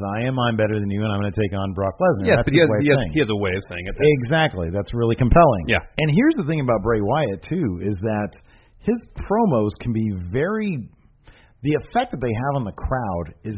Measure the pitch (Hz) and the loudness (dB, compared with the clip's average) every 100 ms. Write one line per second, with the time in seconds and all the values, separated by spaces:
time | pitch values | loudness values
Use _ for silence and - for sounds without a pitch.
0 | 98 104 127 131 120 110 107 107 101 101 | -4 -4 -2 0 0 2 0 0 -2 -2
1 | 107 101 101 101 101 98 98 92 98 - | 0 0 -2 0 -2 -2 -4 -2 -4 0
2 | 180 170 196 151 117 143 156 107 147 139 | 0 2 2 2 4 4 4 4 2 2
3 | 95 151 113 104 98 92 - 87 90 - | 2 0 0 0 -2 -4 -6 -10 -8 0
4 | 147 143 117 160 156 90 82 98 101 120 | 2 2 2 0 0 -2 -4 -4 -4 -2
5 | 117 113 123 165 160 101 78 98 - - | 0 2 6 8 8 4 0 -2 -2 -2
6 | 156 151 294 311 147 160 127 110 101 113 | 2 4 4 2 -2 -2 0 0 2 0
7 | 101 147 131 95 - 170 131 87 95 101 | 2 0 -2 -4 -6 -2 -2 -2 -4 -4
8 | 110 107 104 - _ - _ _ - 233 | -2 -2 -4 -8 _ -20 _ _ -4 -4
9 | - - - 208 220 123 107 - 120 113 | -4 -12 -4 0 2 2 0 -2 -4 -2
10 | 110 95 87 113 170 220 214 147 92 _ | -2 -4 -6 -4 -2 -4 -4 -6 -10 _
11 | _ _ - - _ _ 139 147 - 240 | _ _ -20 -20 _ _ -2 -2 0 -2
12 | 254 143 120 110 135 139 107 - - 131 | -2 -2 -2 -2 -2 -2 -4 -6 -4 -4
13 | 110 87 85 - - | -4 -4 -6 -10 -12